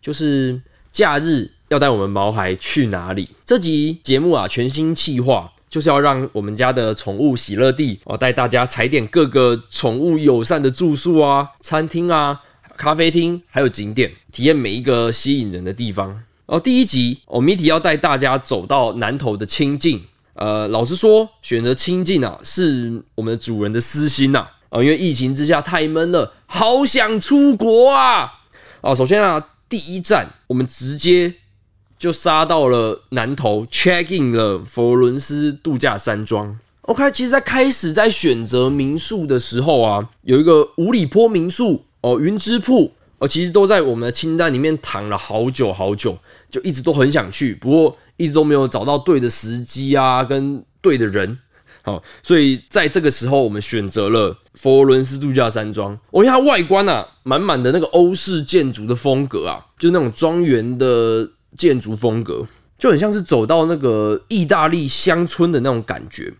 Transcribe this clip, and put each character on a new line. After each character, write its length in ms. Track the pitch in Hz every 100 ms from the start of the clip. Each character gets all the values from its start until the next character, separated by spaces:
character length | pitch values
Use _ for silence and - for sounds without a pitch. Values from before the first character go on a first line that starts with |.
就 100 | -
是 480 | 147 156 143 131 127 - _ _
假 260 | - 202 147
日 280 | 160 147 107 _ _
要 100 | 147
带 100 | 143
我 80 | 113
们 140 | 98
毛 220 | 101 101
孩 200 | 110 92 92
去 320 | - - 123
哪 240 | 95 87
里？ 160 | 95 95 _ -
这 100 | 240
集 440 | 170 156 151 165
节 160 | - 131
目 140 | 165
啊， 160 | 156 95
全 200 | - 123
新 240 | 139 160
企 280 | 160 - 131
划， 280 | 123 117 87 _ _
就 100 | 160
是 80 | 143
要 120 | 139
让 280 | 143 131 131
我 80 | 107
们 160 | 101 107
家 160 | 123
的 200 | 127 113
宠 240 | 107 - 98
物 200 | 147 123
喜 180 | -
乐 160 | 101 131
蒂， 300 | 131 147 98
哦， 140 | - 110
带 160 | 127
大 160 | 123 123
家 180 | 123 127
踩 220 | - 117
点 180 | 143 110
各 220 | 175 147
个 340 | 135 127 120 -
宠 260 | - 131 117
物 220 | 165 156
友 240 | 151 123
善 180 | 113 165
的 80 | 139
住 280 | 127 175 147
宿 240 | 175 160
啊、 280 | 143 139 143 _
餐 260 | - 156 160
厅 240 | 165 175
啊、 300 | 160 143 143 _ _ _ -
咖 160 | 147
啡 200 | 156 165
厅， 280 | 170 170 175 _
还 140 | 131
有 80 | 135
景 260 | - 104
点， 160 | 110 120 - _
体 100 | -
验 140 | 131 156
每 160 | 113
一 80 | 107
个 300 | 127 120 117
吸 260 | 117 135 139
引 140 | 110
人 100 | 90
的 100 | 90
地 200 | 98 120
方。 280 | 98 98 101 113 _ -
哦， 120 | 165
第 220 | 254 254
一 40 |
集， 360 | 240 131 120 127 _
哦， 140 | 120
Mitty 260 | 135 196 156
要 120 | 160
带 180 | 165 151
大 220 | 170 135
家 180 | 135 131
走 300 | - 113 90
到 280 | 139 117
南 220 | 107 107 135
投 200 | 135 104
的 100 | 107
清 320 | - 143 143
境。 240 | 165 117 85 _ _
呃， 320 | - 107 107 107
老 180 | 110
实 120 | 120 175
说， 320 | 220 214 220 _
选 200 | - 117
择 100 | 120
清 320 | 131 - 180
境 160 | 175 185
啊， 160 | 120 -
是 580 | - - 175 131 117 117 -
我 80 | -
们 80 | 110
的 60 | 113
主 260 | - 110
人 100 | 104
的 80 | 113
私 280 | 113 147 151
心 260 | 135 135
啊。 160 | 135 - _ _
哦， 140 | -
因 80 | 135
为 60 | 156
疫 160 | 180
情 200 | 131 127
之 140 | 135 147
下 160 | 160
太 240 | 147 175 156
闷 240 | 160 165
了， 220 | 175 123 _ _
好 380 | 175 220 254
想 360 | 277 269 214 220
出 340 | - 285 285
国 340 | 220 226 226 254
啊。 400 | 277 262 220 123 - _ _ - -
哦， 120 | -
首 140 | 127 131
先 160 | 202
啊， 180 | 202 156 - _ _
第 100 | 233
一 220 | 147 185
站， 280 | 175 202 98 - _
我 40 |
们 140 | 127 127
直 300 | - 127 147
接 360 | 165 180 175 175 _ _ _ _ _ _
就 140 | 175
杀 340 | 165 175 156
到 220 | 156 165 135
了 340 | 123 110 104 _
南 260 | 127 117 139
投， 280 | 120 104 117
check 460 | - 180 175 170 185
in 120 | 135
了 280 | 117 110 95 -
佛 160 | -
罗 140 | 120 123
伦 240 | 123 131
斯 320 | 143 147 147
度 260 | 143 165 131
假 180 | 135 104
山 300 | - 104 107
庄。 320 | 107 104 107 _ _
OK， 280 | - 233 277
其 100 | 277
实 80 | 254
在 100 | 262
开 300 | 254 247 262
始 220 | 254 170
在 160 | 156 220
选 340 | - 165 120
择 240 | 113 123 131
民 300 | 143 135 156
宿 260 | - 220
的 140 | 151 131
时 220 | 117 117
候 200 | 143 143
啊， 280 | 113 101 110 _
有 180 | - 131
一 20 |
个 260 | 156 160 147 -
五 120 | 175
里 160 | 240 151
坡 220 | 202 233
民 200 | 208 165
宿， 360 | 175 240 156 _ _
哦， 180 | 120 123
云 180 | 156 208
之 220 | 196 233
铺， 340 | 202 254 147 _ _ _
哦， 100 | 143
其 160 | 160
实 80 | 175
都 120 | 175
在 160 | 196 202
我 140 | 147
们 120 | 117 120
的 40 |
清 260 | 123 160 165
单 160 | 170
里 60 | 127
面 180 | 151 156
躺 260 | - 98 104
了 80 | 98
好 320 | - 107 120
久 240 | 127 117
好 220 | 92 95
久， 240 | 104 120 90 _ _ _
就 100 | 135
一 100 | 190
直 100 | 131
都 100 | 131
很 160 | 143 135
想 180 | 147 95
去， 240 | - 135
不 160 | 101 123
过 260 | 156 156 - _ _
一 120 | 165
直 40 |
都 120 | 147
没 100 | 151
有 140 | 143 135
找 160 | -
到 120 | 117 143
对 220 | 139 151
的 100 | 120
时 320 | - 110 120
机 280 | 120 131 135 139
啊， 260 | 131 127
跟 420 | 131 139 139 139 - _
对 160 | 190 139
的 80 |
人。 320 | 110 101 95 123 _ _ _ -
好， 180 | - 95 - -
所 160 | - 175
以 240 | 139 131 -
在 180 | 208 156
这 120 | 185
个 100 | 156
时 180 | 127 120
候， 140 | 139
我 60 | 120
们 120 | 104
选 300 | 104 117 98
择 180 | 101 101
了 280 | 113 101 - _
佛 220 | - 135 135
罗 80 |
伦 200 | 139 131
斯 140 | 131 135
度 140 | 143
假 180 | 135 120
山 220 | 113 107
庄。 200 | 104 101 104 _
哦， 100 | -
因 0 |
为 60 | 233
它 100 | 262
外 240 | 277 233
观 260 | 165 196 202
啊， 160 | 135 - _
满 160 | 127 131
满 200 | 196 143
的 120 | 123
那 80 | 160
个 60 | 160
欧 280 | 170 175
式 260 | 185 190 175
建 320 | 143 180 139
筑 140 | 104 107
的 80 |
风 320 | 120 139 131 139
格 220 | 98 80
啊， 100 | 73 _ _
就 140 | 170
那 80 | 175
种 140 | 127
庄 280 | 107 160 170
园 380 | 175 123 113 123
的 500 | 131 120 113 113 113 _ _ -
建 240 | 170 127
筑 160 | 101 110
风 260 | 117 113
格， 240 | 117 62 107 _ _ _
就 100 | 262
很 80 | 156
像 160 | 208
是 80 | 208
走 240 | 180 135
到 220 | 110 165 160
那 80 | 165
个 440 | 135 110 107 104 _
意 160 | 220
大 240 | 160 180 156
利 180 | 170 143
乡 400 | - - 170 170
村 240 | - 170
的 80 | 156
那 100 | 127
种 140 | 120
感 180 | 113 60 -
觉 240 | - - -